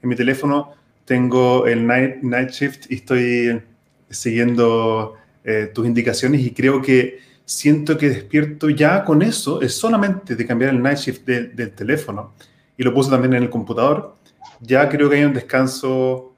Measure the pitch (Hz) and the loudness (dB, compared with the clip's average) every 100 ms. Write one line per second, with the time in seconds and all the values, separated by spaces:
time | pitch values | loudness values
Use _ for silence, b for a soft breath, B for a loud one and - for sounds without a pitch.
0 | 127 120 123 131 143 143 147 B B _ | -4 -2 0 0 0 -2 -4 B B _
1 | _ 127 127 127 123 127 120 117 117 123 | _ 0 2 4 4 4 2 2 2 2
2 | 135 131 131 120 127 - 143 135 - 127 | 0 -2 -4 -2 -4 -4 -6 -6 -12 -12
3 | - 127 123 120 120 117 - _ _ _ | -2 0 2 0 0 -2 -8 _ _ _
4 | _ - 123 113 120 120 117 113 113 110 | _ -8 -4 0 0 2 2 2 0 -2
5 | 107 B B B - 110 107 113 117 117 | -4 B B B -4 -2 -2 -4 -2 0
6 | 120 110 127 147 123 - 127 135 131 131 | 0 -2 0 0 0 0 0 2 2 2
7 | 120 B B B _ - 147 151 151 156 | 2 B B B _ -2 2 2 2 0
8 | 147 127 - 151 151 151 151 143 151 190 | 0 -2 -2 -2 -2 -2 -2 2 2 2
9 | 196 151 208 226 - 151 135 - 226 226 | 2 2 2 0 -4 -4 -4 -2 0 0
10 | 202 190 - 117 123 120 135 131 127 143 | 0 -2 -6 -6 -4 0 0 2 0 -2
11 | 131 - - 120 120 117 113 - 104 151 | -4 -8 -4 -4 -4 -8 -10 -8 -4 -4
12 | 151 104 104 _ b b b _ 120 127 | -4 -12 -12 _ b b b _ 0 2
13 | 135 131 127 127 120 120 101 117 127 147 | 2 2 2 0 0 -4 -6 -2 0 0
14 | - - _ B B B 117 131 143 147 | -4 -18 _ B B B 0 2 2 2
15 | 147 143 147 127 - 131 131 131 135 131 | 2 4 2 0 -2 -2 -2 -2 -4 -2
16 | 131 127 127 | -2 -4 -8